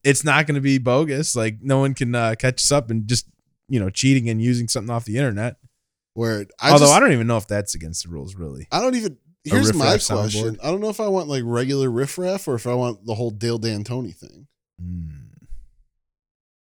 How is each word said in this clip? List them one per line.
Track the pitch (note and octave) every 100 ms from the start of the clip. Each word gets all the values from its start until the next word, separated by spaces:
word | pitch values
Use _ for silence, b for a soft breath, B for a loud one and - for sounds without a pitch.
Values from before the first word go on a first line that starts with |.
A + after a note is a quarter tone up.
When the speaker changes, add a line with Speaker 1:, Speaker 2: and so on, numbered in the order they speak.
Speaker 1:
it's | C#3 C3+
not | D3+ C#3+ D3+
gonna | C#3+
be | C#3 C3+
bogus. | B2 B2+ D#3 C#3 D#3+ B2
Like, | A2 G#2+
no | C3 C3+
one | C#3
can, | C3+ B2
uh, | A#2+ A2+ A2+
catch | B2+ -
us | -
up | C#3+ A#2
and | A2+ G#2+
just, | A#2+ - _ _ _ -
you | B2+
know, | F#2+
cheating | - C3+ C3+ A#2
and | A2
using | A#2+ A#2+ A#2
something | B2+ G#2+
off | A#2
the | G#2+ A2+
internet. | C#3 G2+ A#2+ - _ _ _ _ _ A2
Speaker 2:
Word. | A2+ G#2 G2 -
I | C3
Speaker 1:
Although | D3
Speaker 2:
just | C#3+
Speaker 1:
I | E3+
don't | C4
even | B2+ A#2
know | A2+
if | -
that's | G#2 G#2
against | - D#2+ D#2+
the | F2
rules, | E2 D#2 F#2+
really. | D#2+ C2+ D#2
Speaker 2:
I | E3
don't | B3+
even, | B3 G#3+ C#3 _ _ D3+
Speaker 1:
A |
Speaker 2:
here's | - G#2+
Speaker 1:
Riff | G#2+
Speaker 2:
my | C3+
Speaker 1:
Raff | G3+ -
Speaker 2:
question. | G#2+ G#2+ G#2 A2+
Speaker 1:
soundboard. | G#2+
Speaker 2:
I | C3+
don't | F#3+
know | G#3+
if | G3+
I | G#3+
want, | F#3+ D3+
like, | C#3
regular | A#2 A#2+ C3 C#3 C3
Riff | A#2 C#3 -
Raff | F3+ F#3+ E3
or |
if | A#2+ B2
I |
want | B2 B2 A2+
the | A2+ G#2+
whole | A#2+
Dale | G#2+ A#2 A#2
D'Antoni | A2+ G#2 G2+ B2 A2+
thing. | - - - C#3+ _ _ -
Speaker 1:
Hmm. | F2+ F2+ D#2+ D2+ G#1+ - - - - _ _ _ _ _ _ _ _ _ _